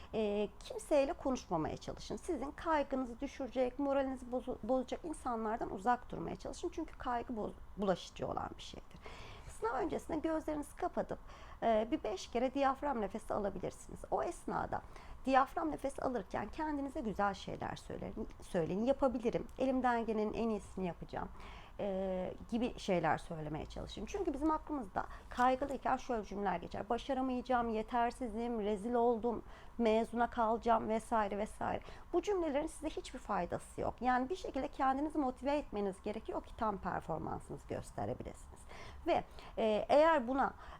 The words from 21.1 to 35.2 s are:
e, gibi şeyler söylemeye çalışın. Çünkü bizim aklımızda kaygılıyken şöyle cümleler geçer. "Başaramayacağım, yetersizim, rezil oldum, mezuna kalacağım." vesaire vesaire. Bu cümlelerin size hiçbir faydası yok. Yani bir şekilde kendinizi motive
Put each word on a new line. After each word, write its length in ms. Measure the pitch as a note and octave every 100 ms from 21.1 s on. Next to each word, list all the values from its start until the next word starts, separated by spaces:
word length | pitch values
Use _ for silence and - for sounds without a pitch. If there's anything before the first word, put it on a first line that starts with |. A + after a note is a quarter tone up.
| - F3+ - - - - -
e, 540 | G3+ F#3+ F#3+ F#3 F#3 - F3
gibi 280 | A3+ B3 -
şeyler 380 | - F3 E3 B2+
söylemeye 480 | - D#3+ D3+ D#3 -
çalışın. 400 | - - - G#3+
Çünkü 280 | G4+ F4+
bizim 180 | C4+ D#4+
aklımızda 540 | D#4 - D4 G3 - - - -
kaygılıyken 680 | - B3+ C4 C#4+ B3+ A#3+ B3+
şöyle 260 | - A#3
cümleler 320 | G3+ G3 G3+ F3
geçer. 340 | F3+ G3 G3+
"Başaramayacağım, 840 | A#3 - B3+ C4 B3 A#3+ B3 A#3
yetersizim, 840 | A3 G#3+ A#3+ A#3+ - B3 G#3+ A#3+ A#3
rezil 320 | G3+ G#3 A3+
oldum, 500 | A#3+ A#3+ A3+ A#3+ A3 - - - -
mezuna 520 | A3+ A3 A3 A#3 A#3
kalacağım." 600 | B3 A3 A#3 A#3 A3+ A#3
vesaire 480 | A3+ - A3+ G3+ G3+
vesaire. 440 | G#3+ - - - - - -
Bu 80 | F4
cümlelerin 460 | F#4 F#4+ D#4+ C#4 D#4+
size 220 | - D#4
hiçbir 300 | - - B3+
faydası 600 | - F#3+ F3 - - -
yok. 120 | - -
Yani 280 | B3 B3+ C4
bir 60 | F#4+
şekilde 320 | G#4 C#4 C#4
kendinizi 500 | - C4+ C4+ D4+
motive 400 | D#4+